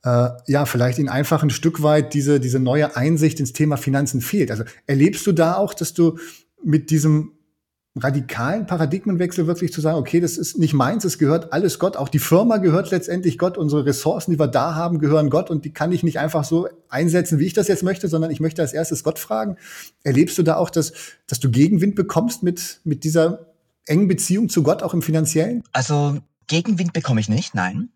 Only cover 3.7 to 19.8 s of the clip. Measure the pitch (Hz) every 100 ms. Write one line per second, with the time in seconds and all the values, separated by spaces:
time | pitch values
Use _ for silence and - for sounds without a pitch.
3.7 | 143 - 135 143 131 123 147 131 107 113
4.7 | - - 135 160 - - 165 165 190 202
5.7 | - 156 - 165 165 - - _ _ 247
6.7 | 151 156 160 156 151 151 _ _ _ _
7.7 | _ _ 135 131 139 127 - 123 208 185
8.7 | 175 156 185 208 175 180 180 160 170 175
9.7 | - 156 160 123 170 170 170 160 - 160
10.7 | 147 127 214 185 - 143 165 165 147 185
11.7 | - 185 - 156 147 - 170 233 220 180
12.7 | 160 - 180 - 175 175 - 180 185 151
13.7 | 147 139 127 156 170 170 156 143 127 147
14.7 | 160 170 165 147 156 151 147 - 156 151
15.7 | - 160 180 165 127 151 156 139 165 185
16.7 | - _ 131 165 175 175 151 135 - 190
17.7 | 190 180 185 190 160 160 151 160 160 143
18.7 | 151 165 160 - 156 - 220 208 175 -
19.7 | -